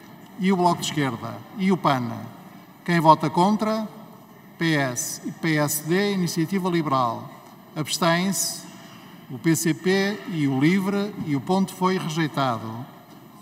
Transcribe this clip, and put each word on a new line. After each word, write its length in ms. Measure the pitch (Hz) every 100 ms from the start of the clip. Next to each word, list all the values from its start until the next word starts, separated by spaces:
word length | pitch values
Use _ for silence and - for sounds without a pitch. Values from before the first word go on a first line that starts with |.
| - - - -
e 120 | 185
o 60 | 190
Bloco 240 | 175 170
de 60 | -
Esquerda, 500 | 151 139 117 117 110 - -
e 120 | 190
o 60 | 180
pan. 320 | 156 131 117 113 113 - - - - -
Quem 160 | - 170
vota 300 | 156 151 156
contra? 580 | 175 190 214 214 220 208 - - - - - - -
P 160 | 165
S 480 | 151 135 123 - - 247
e 40 |
P 260 | - 165 151
S 260 | 147 -
D, 300 | 156 185 202
Iniciativa 540 | 196 170 175 160 196 180
Liberal. 600 | 170 151 135 120 113 117 - - - - 160
Abstém-se 920 | 147 - 170 170 190 - - - - - - - - - -
o 80 | 131
P 160 | 165 151
C 160 | 170
P 440 | 151 185 190 196 208 -
e 180 | 165 139
o 100 | 131
livre, 560 | 151 196 190 202 208 - 131
e 100 | 139
o 60 |
ponto 320 | 151 190 190
foi 240 | - 185 190
rejeitado. 760 | 156 156 156 143 135 113 110 113 135 - - - - -